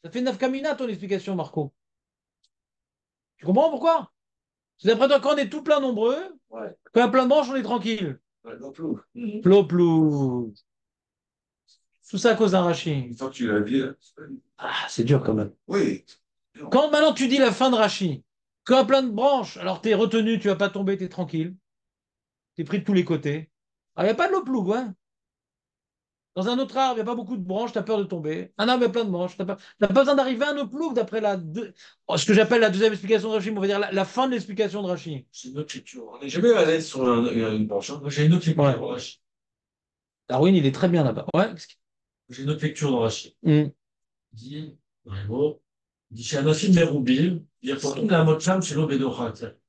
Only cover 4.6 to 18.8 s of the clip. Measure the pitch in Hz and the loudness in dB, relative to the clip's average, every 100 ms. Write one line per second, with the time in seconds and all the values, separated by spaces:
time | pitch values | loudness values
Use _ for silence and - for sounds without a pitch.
4.6 | _ _ - 202 262 277 277 294 226 302 | _ _ 0 2 4 4 2 0 -2 -4
5.6 | 294 294 269 220 226 285 381 320 _ 226 | 0 2 2 0 0 -2 -6 -16 _ -14
6.6 | 214 - _ 233 240 254 254 294 254 269 | -14 -16 _ 2 4 4 4 2 2 -6
7.6 | 208 240 208 220 170 131 _ _ - 123 | -4 -4 -4 -4 -6 -8 _ _ -20 -18
8.6 | 123 - - 107 _ 240 233 208 185 196 | -18 -10 -8 -8 _ -10 -8 0 4 6
9.6 | 160 175 170 160 156 147 135 123 117 104 | 4 2 4 4 4 2 -2 -2 -6 -12
10.6 | _ _ _ _ _ _ _ _ _ _ | _ _ _ _ _ _ _ _ _ _
11.6 | _ _ _ _ _ 196 240 220 214 185 | _ _ _ _ _ 0 2 4 4 4
12.6 | 175 165 - 143 120 120 135 - 113 104 | 2 0 -2 -4 -6 -8 -10 -6 0 0
13.6 | 104 135 135 - _ - - - _ _ | 2 -2 -2 -10 _ -20 -18 -18 _ _
14.6 | - - - - 117 139 135 110 101 _ | -8 -8 -8 -4 2 2 2 -2 -4 _
15.6 | - 202 - - _ _ _ _ _ - | -6 -2 -2 -4 _ _ _ _ _ -20
16.6 | - 254 302 302 311 - 262 269 247 185 | 0 2 4 4 4 2 0 4 2 4
17.6 | 262 240 208 - 185 131 _ _ _ _ | 2 4 2 0 -4 -4 _ _ _ _
18.6 | - 262 | 2 4